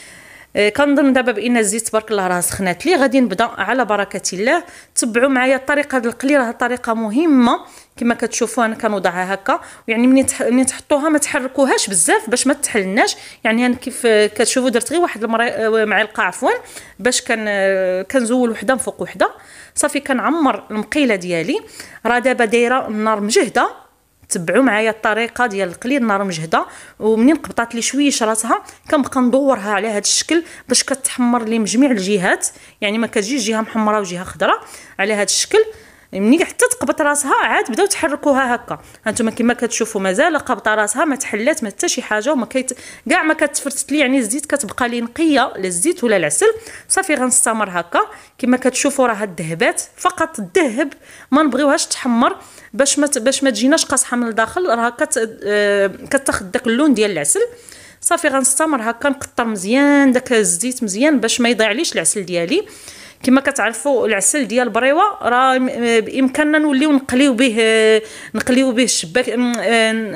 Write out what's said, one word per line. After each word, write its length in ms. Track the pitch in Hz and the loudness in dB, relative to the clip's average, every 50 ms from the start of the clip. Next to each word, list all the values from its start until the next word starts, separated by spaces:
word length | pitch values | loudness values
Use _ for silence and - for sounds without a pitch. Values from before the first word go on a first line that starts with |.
| - - - - - - - - - _ - | -20 -20 -20 -20 -20 -20 -20 -20 -20 _ -2
آه، 140 | - 208 208 | 0 0 2
كنظن 440 | 208 - 285 285 277 285 294 277 254 | 2 2 2 2 4 4 4 4 4
دابا 180 | 262 247 254 | 2 2 0
بان 260 | 233 202 202 247 240 233 | -2 -2 -2 0 0 2
الزيت 300 | 220 196 202 233 226 - | 2 0 -2 -4 -4 -4
تبارك 240 | - 220 214 226 | -4 -4 -2 -2
الله 160 | 220 202 185 180 | -2 -2 0 0
راه 120 | 180 180 | 0 -2
سخنات 440 | 175 - - - 196 180 175 175 - | -2 -4 -4 -4 -4 -4 -4 -2 0
لي. 100 | 311 370 | 0 2
غادي 240 | 294 262 254 226 269 | 4 4 4 4 2
نبدا 240 | 247 208 190 175 226 | 2 2 0 0 -2
على 420 | 233 - - 190 190 240 262 240 | -2 -2 -4 -4 -2 0 0 0
بركه 360 | 196 214 202 196 196 - 190 - - 190 | 0 0 -2 -2 -4 -6 -8 -8 -6 -6
الله. 300 | 180 208 247 311 349 330 - - - - _ _ | -4 0 0 0 0 -2 -6 -14 -20 -20 _ _
تبعوا 340 | - 302 240 214 240 247 277 | -4 -4 -2 0 2 2 2
معايا 260 | 262 247 254 262 269 | 2 2 2 2 0
الطريقه 440 | 262 262 285 294 294 285 - 269 262 | 0 0 0 0 0 0 0 -2 -2
ديال 140 | 226 233 220 | -2 -4 -4
القلي، 240 | - - 269 294 277 | -2 0 2 2 2
راه 140 | 247 226 | 2 0
طريقه 420 | 240 - 247 240 247 247 - 240 226 | -2 -4 -4 -4 -4 -4 -4 -4 -2
مهمه. 680 | 226 226 214 208 269 339 330 285 254 240 233 294 339 - - - - - _ _ - | -2 -2 -2 0 0 2 4 6 6 6 4 2 0 -4 -10 -20 -20 -20 _ _ -4
كما 180 | 247 240 233 | -2 -2 -2
كتشوفوا 500 | 233 247 233 - - 240 220 - 262 233 | -2 -4 -4 -2 -4 -4 -2 0 0 -2
انا 100 | 220 220 | -2 -2
كنوضعها 580 | - - 220 208 196 180 185 170 180 185 185 196 | -4 -4 -4 -2 0 -2 -2 -2 -2 -4 -4 -4
هكا، 280 | 196 - - 294 339 - - - - _ - | -4 -2 -2 -2 -2 -4 -10 -20 -12 _ -4
يعني 200 | 226 220 240 254 | 0 2 4 6
منين 180 | 262 269 262 | 6 6 4
تح-، 160 | - - - | 2 -2 -2
منين 240 | 247 220 240 254 262 | -2 0 2 2 2
تحطوها 440 | 240 - - - - 302 277 277 320 | 0 -2 -6 -2 -2 0 0 2 2
ما 80 | 302 294 | 2 0
تحركوهاش 720 | - - - 285 247 262 262 - 269 262 440 453 - - | 0 -2 -2 -4 -4 -4 0 0 2 2 2 0 -2 -2
بزاف 400 | 190 180 - - 370 427 427 - | -2 0 2 2 2 0 0 -2
باش 180 | - - - 262 | -2 0 0 0
ما 60 | 294 | 0
تحلناش. 640 | 277 - - - 226 190 190 190 233 359 415 - - - - - - - | 0 -4 -4 -2 -2 -2 0 0 0 0 0 -2 -6 -12 -20 -14 -4 -2
يعني 220 | 233 220 226 247 | 0 0 2 2
انا 100 | 247 240 | 0 -2
كيف 320 | 247 - 262 226 - 262 233 | -2 -6 -10 -8 -2 2 4
كتشوفوا 640 | 220 208 214 208 - - 233 214 - 262 247 262 | 4 4 4 2 2 0 0 0 2 2 2 2
درت 220 | 214 233 226 - | 0 0 -2 0
غير 100 | 277 339 | 0 0
واحد 220 | 349 - - 208 220 | 0 0 -2 -6 -4
المري-، 280 | 226 226 226 233 240 | -2 0 0 0 -2
آه، 340 | - - 220 220 220 220 220 | -2 -2 0 0 2 2 2
معلقه 380 | 214 202 196 220 214 - - 208 | 2 2 0 0 0 -2 -2 -2
عفوا 280 | 185 180 - 247 330 466 494 - - - - - - - - | -2 -2 -2 -2 -2 -2 -2 -6 -12 -18 -20 -20 -20 -14 -4
باش 220 | 190 247 254 - | -2 -2 -2 -2
كن-، 240 | - - 240 220 214 214 | -2 -4 -4 -2 -2 -2
آه، 540 | 202 202 190 196 196 190 190 180 185 185 | 0 0 2 2 2 2 0 0 -2 -2
كنزول 480 | 190 - - 269 240 214 247 254 247 233 | -4 -2 -2 0 0 2 2 0 0 0
وحده 240 | 220 - 202 208 262 | -2 -2 -2 -2 -2
من 60 | 233 | 0
فوق 220 | - 208 - - | -2 -6 -8 -8
وحده. 300 | 185 - - 190 339 453 - - - - - - - - _ | -10 -10 -2 -2 -2 -2 -2 -6 -18 -20 -20 -20 -20 -10 _
صافي 240 | - - 294 - 285 | -4 -4 -2 -2 -4
كنعمر 640 | 277 - 269 240 196 233 294 339 302 262 220 - - - | -2 -2 -2 0 0 0 0 2 2 2 0 0 -6 -8
المقيله 440 | 214 214 202 - - 302 285 240 208 | -8 -8 -6 -4 0 0 2 2 2
ديالي، 440 | 190 175 180 175 165 160 196 302 440 440 - - - - - - - - | 0 -2 -4 -4 -2 -2 -2 -4 -6 -6 -10 -16 -20 -20 -20 -18 -6 -2
راه 140 | 226 240 247 | 0 0 2
دابا 260 | 233 262 254 214 240 | 2 0 2 2 2
دايره 420 | 214 226 233 240 233 254 269 - - | 2 2 2 2 2 2 0 -2 -2
النار 320 | 214 214 214 220 220 208 | -4 -2 0 0 0 0
مجهده. 640 | 202 208 240 302 311 208 - 240 294 427 - - - _ _ _ _ _ _ _ - - | -2 0 2 2 0 2 0 0 0 0 -2 -8 -18 _ _ _ _ _ _ _ -12 -8
تبعوا 340 | - 202 170 170 175 233 269 | -8 -6 -4 0 2 2 4
معايا 260 | 254 202 214 220 220 | 4 2 2 0 0
الطريقه 560 | 214 220 - 226 208 220 233 226 - - 247 | -2 -2 -2 -2 0 0 -2 -4 -2 -2 -2
ديال 240 | 240 196 196 190 180 | -2 0 -2 -4 -4
القلي، 280 | 170 - - 240 277 285 | -6 -8 -4 -2 0 0
النار 260 | 240 220 196 196 202 | 2 2 0 0 0
مجهده، 420 | 196 175 160 160 160 190 269 359 - - - - - - - | -2 -4 -6 -4 -2 -2 -2 -2 -4 -8 -18 -20 -20 -12 -4
ومنين 360 | - 220 220 220 226 269 330 | 0 0 2 4 4 4 4
قبطات 400 | 294 - - - - 233 226 - | 2 -2 -6 -4 -4 -4 -4 -4
لي 60 | 233 | -6
شويش 420 | 214 - - 269 294 277 262 - 233 | -6 -4 -2 0 0 2 2 0 0
راسها 400 | 214 226 220 - 226 302 415 - - - - _ - | 0 0 -2 -2 -2 -2 -2 -2 -8 -18 -20 _ -2
كنبقى 300 | 320 302 254 - - 262 | 0 0 0 0 0 0
ندورها 500 | 254 240 233 269 285 269 254 214 196 208 | 2 2 2 4 4 2 2 0 -2 -2
على 160 | 208 190 202 226 | -2 -2 -2 -2
هذا 120 | 214 208 | -4 -4
الشكل 440 | 202 - - - - - 311 339 330 - - - - - | -2 -2 -2 -2 0 0 0 0 -2 -4 -10 -20 -6 -2
باش 140 | 247 - - | -2 -2 0
كتحمر 600 | - 269 - - - - - 247 240 240 240 226 | -2 -4 -4 -4 -6 -4 -2 0 2 2 0 0
لي 160 | 214 226 226 | -2 -2 -2
من 60 | 220 | -2
جميع 260 | 180 190 233 277 277 | 0 2 2 4 4
الجهات، 560 | 247 202 185 190 208 196 175 208 320 370 - - - - - - _ _ | 2 0 0 0 0 0 2 0 0 0 -2 -6 -8 -12 -20 -20 _ _
يعني 160 | 220 202 208 233 | -4 -2 -2 -2
ما 100 | 233 214 | -4 -2
كتجيش 380 | - 233 202 208 277 277 208 | -2 -4 -2 -2 -4 -4 -2
جهه 160 | 208 226 220 | -2 -2 -2
محمره 380 | 220 220 - 226 214 214 214 214 | -4 -4 -4 -2 0 0 0 0
وجهه 240 | 202 175 180 175 185 | -2 -4 -6 -10 -10
خضراء 400 | - - 156 185 254 381 440 - - - - - - - - | -12 -6 -2 0 0 0 -2 -4 -10 -20 -20 -20 -14 -6 -4
على 140 | 190 208 214 | -2 -2 0
هذا 100 | 202 208 | 0 -2
الشكل. 420 | - - - - - - 427 440 - - - - - - _ _ _ - 190 | -2 -2 -2 -2 2 2 2 2 2 -4 -12 -20 -20 -20 _ _ _ -6 0
ملي 260 | 196 214 269 339 330 | 2 4 4 4 2
حتى 200 | - - - 480 508 | -2 0 0 0 0
تقبط 300 | - - - 254 311 - | 0 -2 -2 -2 -2 0
راسها 340 | 311 285 294 285 - 269 403 466 370 | 0 0 0 0 0 0 0 0 2
عاد 280 | 226 240 349 427 - | 2 0 0 -2 -2
بداو 140 | 226 302 392 | 0 0 0
تحركوها 720 | 381 - - - 294 285 294 - 294 277 262 269 240 240 | 0 0 -2 -2 -2 -2 0 0 2 2 2 2 0 -2
هكا. 260 | 233 - - 160 - - - - - _ | -4 -4 -8 -12 -12 -12 -18 -20 -8 _
هانتوما 260 | 220 202 - 233 220 | -4 -2 -2 -2 -2
كما 220 | 214 - 240 233 240 | -2 0 0 0 0
كتشوفوا 480 | 240 247 233 - - 233 214 - 202 | 0 -2 -4 -2 -4 -4 -4 -2 -2
مازال 360 | 190 190 185 208 302 349 320 285 | -2 0 0 2 2 2 0 -2
قابطه 380 | - - 247 202 - 220 214 | -2 -4 -6 -2 0 0 0
راسها، 300 | 214 208 208 - 254 330 | 2 0 0 0 -2 0
ما 100 | 320 262 | 0 -2
تحلات، 480 | 247 - - - 208 220 269 320 - 233 | -2 -4 -6 -4 -2 0 0 -2 -2 -4
ما 60 | 202 | -8
حتى 180 | - - - 349 | -6 -4 -4 -4
شي 140 | - - | -4 -4
حاجه، 300 | - - 220 214 214 269 | -4 -2 -2 -2 0 0
وما 140 | 311 262 220 | 0 0 -2
كيت-، 280 | - - 262 254 262 254 - - - - - - 226 | -2 -4 -4 -4 -4 -8 -12 -14 -18 -20 -12 -2 0
كاع 140 | 302 359 320 | 0 2 2
ما 100 | 311 311 | 0 0
كتفرتلي، 640 | 311 311 285 294 - - 285 - - - - 269 302 | 0 0 -2 -2 -4 -6 -6 -6 -6 -6 -2 0 0
يعني 180 | 285 247 262 277 | 2 2 2 2
الزيت 280 | 240 202 226 302 - | 0 0 -2 -6 -4
كتبقى 440 | - 302 277 - 190 - - 247 240 | -4 -4 -4 -4 -6 -4 -4 -2 -2
لي 120 | 233 240 | -2 -4
نقيه 520 | 233 233 - - 330 320 285 240 247 - - | -6 -6 -4 0 0 2 4 2 2 0 -2
لا 120 | 208 190 185 | -4 -6 -4
الزيت 360 | 175 170 175 320 - - 233 | -4 -2 -2 -2 0 0 0
ولا 140 | 240 208 190 | 2 2 2
العسل. 360 | 160 147 - - - 453 440 - - - - - - - | 2 0 0 2 2 2 2 0 -6 -16 -20 -20 -6 -2
صافي 260 | - 381 381 - 302 | 0 0 0 0 0
غنستمر 540 | 240 254 254 240 - - 247 220 220 208 196 | 0 0 0 0 0 0 0 0 -2 -2 -2
هكا. 300 | 180 175 170 - - 320 427 427 - - - - _ - | -2 -4 -4 0 0 0 0 0 -6 -14 -20 -20 _ -4
كما 200 | - 240 247 254 | 0 0 0 2
كتشوفوا 500 | - 262 254 - - 285 277 - 254 240 | 2 0 0 0 -2 0 0 2 0 0
راها 180 | 220 196 214 | 0 -2 -6
دهبات، 560 | 208 170 - 170 160 165 165 226 311 349 - - - _ - | -6 -6 -8 -8 -6 -4 -2 0 0 0 -2 -6 -10 _ -4
فقط 420 | - 370 359 - 330 320 320 - | -2 -2 0 -2 -4 -4 -4 -8
الذهب 540 | 202 170 - 381 330 262 208 247 320 285 - - - - - - - - | -10 -2 0 0 0 2 0 -2 -4 -4 -6 -12 -20 -20 -20 -20 -4 0
ما 120 | 262 285 320 | 2 2 2
نبغيوهاش 420 | 294 240 254 302 277 285 339 - | 4 4 4 4 4 2 2 0
تحمر 500 | - - - - 254 233 226 262 339 392 - - - - - - - - | -4 -6 -4 -2 0 2 2 2 2 0 -4 -10 -18 -20 -20 -20 -8 -2
باش 260 | 208 277 277 - 294 | 0 0 0 2 0
ما 80 | 294 285 | 0 0
ت-، 100 | 294 254 | -2 0
باش 260 | 220 262 262 - 277 | 0 0 0 2 0
ما 60 | 269 | 0
تجيناش 360 | 233 202 233 262 311 320 - | 0 2 2 2 2 2 2
قاصحه 320 | - 285 254 - - 247 240 | 0 -2 -2 -2 -2 -2 -4
من 100 | 240 226 | -2 -2
الداخل، 380 | 214 220 226 226 - - 359 - | -2 -2 -2 -2 -2 -2 0 2
راها 200 | 226 233 233 240 | 2 2 0 -2
كت-، 500 | 240 - 302 294 - 233 226 220 220 - - | -2 -2 -4 -2 -2 -2 -4 -4 -6 -8 -4
آه، 440 | 196 208 208 208 202 202 202 196 196 | -2 0 2 2 2 2 2 2 0
كتاخد 640 | - - - - - 269 269 - - - 208 180 | -2 -6 -4 -2 -2 0 0 0 -2 -2 -4 -6
داك 160 | - 247 - 220 | -6 -4 -2 0
اللون 260 | 226 240 302 311 254 | 0 2 4 4 4
ديال 180 | 202 214 208 | 4 2 0
العسل. 300 | 196 156 147 - - 392 466 480 - - - - - - - - - _ | 0 -2 -2 -2 0 0 0 -2 -4 -10 -20 -20 -20 -20 -20 -20 -20 _
صافي 260 | - - - 320 - 302 | -2 -2 0 0 2 0
غنستمر 640 | 262 269 262 - - - 320 320 294 247 214 226 | 0 2 0 0 0 0 0 0 0 0 -2 -4
هكا 200 | 233 247 - 285 | -4 -2 -2 -2
نقطر 360 | 269 269 - - - - 240 | -2 -2 -8 -6 -4 -4 -2
مزيان 680 | 226 220 196 175 196 240 269 285 285 285 285 277 269 | -2 -4 -4 -2 0 2 2 4 4 4 6 6 4
داك 220 | 240 247 240 - 247 | 4 2 0 2 2
الزيت 500 | 220 208 175 175 170 - 254 254 - 240 | 2 2 2 0 -2 -4 -6 -4 -4 -6
مزيان 360 | 202 180 208 269 311 311 240 | -6 -2 0 2 2 2 2
باش 220 | 202 226 - - | 2 0 0 0
ما 80 | 240 233 | 2 2
يضيعليش 440 | 240 196 220 220 202 254 339 - - | 2 2 2 0 0 -2 -4 -2 -2
العسل 320 | 196 165 - - 214 185 | -2 -2 -2 -2 -2 -4
ديالي. 400 | 165 180 170 170 175 262 381 415 - - - - - - - - - - _ - | -4 -2 -2 -2 0 -2 -2 -2 -4 -12 -20 -20 -20 -20 -20 -20 -20 -20 _ 0
كما 180 | - 254 277 | 2 2 2
كتعرفوا 640 | 269 285 269 247 202 220 226 - - 285 277 226 - 214 | 2 0 0 0 -2 -2 -2 -2 -2 0 0 0 2 0
العسل 400 | 220 196 190 - - 302 262 185 | 0 0 0 0 0 0 -2 0
ديال 200 | 220 247 247 240 | 0 0 0 0
البريوه 360 | 196 226 247 262 285 330 392 415 392 - | 0 0 2 2 4 4 2 2 0 -2
راه 360 | - 233 240 247 262 262 262 262 | -2 0 2 4 4 4 2 2
م-، 120 | 254 254 | 0 -2
آه، 300 | - 226 240 233 233 226 | -2 -2 0 2 2 2
بامكاننا 580 | 208 - - 254 269 254 262 294 302 294 302 311 | 2 0 0 0 0 0 2 0 0 2 2 2
نوليو 340 | 302 302 277 262 294 311 | 2 2 2 2 2 4
نقليو 420 | 294 262 269 - - 254 285 285 254 | 2 2 0 0 2 2 4 4 4
به، 220 | 214 269 254 208 233 | 2 2 2 2 2
آه، 420 | 226 220 226 220 220 220 220 214 214 - - - - - - | 2 4 4 4 4 4 4 2 0 -4 -12 -18 -14 -8 -8
نقليو 360 | 214 - - 254 254 269 262 | -4 0 2 2 2 2 2
به 120 | 233 220 151 | 2 2 0
الشباك، 460 | - - - - 160 165 247 254 262 | 0 0 -4 -6 -2 -2 -2 -2 0
م-، 240 | 214 247 247 247 240 226 | -2 -2 0 0 -2 -2
آه، 320 | 180 202 233 226 220 220 220 226 220 208 - | 0 0 2 2 2 2 0 -2 -4 -4 -6